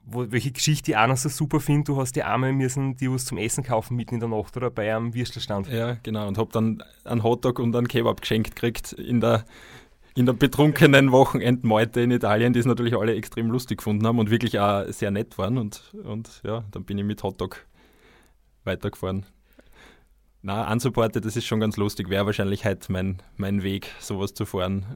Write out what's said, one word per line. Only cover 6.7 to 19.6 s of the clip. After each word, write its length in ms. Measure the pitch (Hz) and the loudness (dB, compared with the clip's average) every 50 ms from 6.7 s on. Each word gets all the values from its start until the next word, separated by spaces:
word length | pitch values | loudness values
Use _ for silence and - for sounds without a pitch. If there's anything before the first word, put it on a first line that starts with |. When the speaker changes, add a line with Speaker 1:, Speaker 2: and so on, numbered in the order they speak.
| 110 - - - - _ _ | 0 -4 -8 -18 -20 _ _
Speaker 2:
einen 180 | - 120 113 | -4 -2 0
Hotdog 380 | 107 117 120 123 - 127 123 - | 2 2 2 2 2 -2 0 0
und 160 | 123 117 117 | -2 0 2
einen 100 | 120 120 | 0 0
Kebab 340 | 120 - 127 117 113 110 - | 2 0 2 2 2 0 0
geschenkt 360 | - - 110 110 110 - - | -2 -2 0 0 0 -2 -4
gekriegt 360 | - - 120 113 - - - | -2 -2 -2 -2 -4 -10 -10
in 280 | - - - - 123 117 | -12 -12 -4 0 0 2
der, 240 | 107 117 117 110 113 - - - - - - - - _ - _ - _ - | 4 4 2 2 0 -4 -20 -20 -20 -20 -20 -20 -20 _ -20 _ -20 _ 0
in 100 | 131 123 | 2 4
der 60 | 123 | 4
betrunkenen 800 | 123 - 143 135 - - 151 151 151 - 170 151 139 139 139 135 | 4 4 2 2 4 4 4 4 6 6 8 8 10 8 8 8
Wochenendmeute 880 | 127 131 135 - - 139 - 123 123 123 - 117 107 107 113 110 - 123 | 8 8 6 6 4 0 2 2 2 2 2 2 4 4 4 2 2 0
in 100 | 120 120 | 2 2
Italien, 420 | 123 120 117 104 104 110 117 120 | 2 2 4 2 4 4 4 4
die 60 | 123 120 | 4 4
es 80 | 113 | 4
natürlich 300 | 127 117 120 120 117 120 | 2 2 2 2 0 0
alle 180 | 104 104 113 110 | 2 2 0 0
extrem 360 | 104 107 - - 120 113 113 | 0 -4 -4 -2 -2 0 0
lustig 280 | 113 127 - - - - | 0 -2 -2 -4 -6 -4
gefunden 260 | - 110 107 107 107 | -2 -2 0 2 2
haben 140 | 113 117 120 | 2 2 2
und 120 | 110 104 | 4 4
wirklich 280 | 113 113 120 110 - 104 | 2 2 2 0 0 2
auch 260 | 101 101 101 101 98 - | 2 2 2 0 -2 -4
sehr 240 | 101 - - 101 | -6 -4 -4 -2
nett 260 | 98 101 117 - - - | -2 -2 -4 -6 -6 -6
waren 200 | 95 98 123 131 | -4 -2 -2 -2
und, 360 | 113 104 - - - - - 214 202 | -4 -6 -10 -14 -20 -20 -18 -16 -12
und 380 | - 107 110 113 - - - - | -10 -10 -10 -12 -14 -18 -12 -8
ja, 200 | 101 107 117 110 101 | -6 -6 -6 -8 -10
dann 120 | - 95 95 | -12 -14 -10
bin 140 | - 101 101 | -6 -6 -4
ich 60 | 101 | -2
mit 180 | 101 107 - | -4 -4 -4
Hotdog 420 | - 98 95 - 92 92 - - - _ _ _ _ _ _ _ _ _ _ _ _ _ _ _ _ _ _ _ _ | -6 -8 -6 -4 -8 -8 -8 -14 -20 _ _ _ _ _ _ _ _ _ _ _ _ _ _ _ _ _ _ _ _
weitergefahren. 600 | 95 95 87 - 104 - - - 92 95 95 95 - _ _ _ _ _ - | -6 -6 -4 -4 -8 -6 -4 -6 -4 -4 -4 -6 -10 _ _ _ _ _ -20